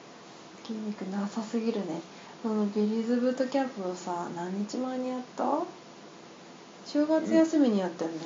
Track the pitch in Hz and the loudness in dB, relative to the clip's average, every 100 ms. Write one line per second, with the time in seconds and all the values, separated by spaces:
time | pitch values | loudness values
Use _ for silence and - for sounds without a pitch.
0 | - - - - - - - 214 214 208 | -18 -18 -18 -18 -18 -14 -8 -6 -4 -4
1 | 190 202 202 233 208 233 226 214 175 165 | -4 -2 -2 -2 -2 0 0 0 -2 -4
2 | - - - - 226 214 208 208 208 226 | -8 -16 -16 -6 0 2 2 4 2 2
3 | 226 247 254 254 254 277 262 202 185 180 | 2 4 4 2 2 2 0 -2 -4 -4
4 | 185 175 165 170 185 196 208 247 254 254 | -4 -4 -4 -4 -4 -2 -2 -2 -2 -2
5 | 254 254 247 - 247 302 359 - - - | -2 -4 -6 -2 0 0 -2 -8 -18 -18
6 | - - - - - - - - - 294 | -18 -18 -18 -18 -18 -18 -18 -16 -2 2
7 | 302 320 320 320 320 320 254 202 180 170 | 6 4 6 6 8 8 6 6 2 -2
8 | 165 160 | -4 -4